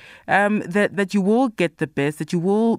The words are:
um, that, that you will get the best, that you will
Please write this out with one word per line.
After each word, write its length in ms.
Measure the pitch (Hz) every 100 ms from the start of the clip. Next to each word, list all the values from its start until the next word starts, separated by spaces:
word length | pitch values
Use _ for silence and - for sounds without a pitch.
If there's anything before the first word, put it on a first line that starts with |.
| - - -
um, 320 | 185 208 208
that, 360 | - 196 202 175
that 160 | 196
you 80 | 208
will 300 | 190 226 269
get 300 | - 170 -
the 80 | 151
best, 320 | - 143 151
that 120 | 156
you 60 | 180
will 400 | 180 208 233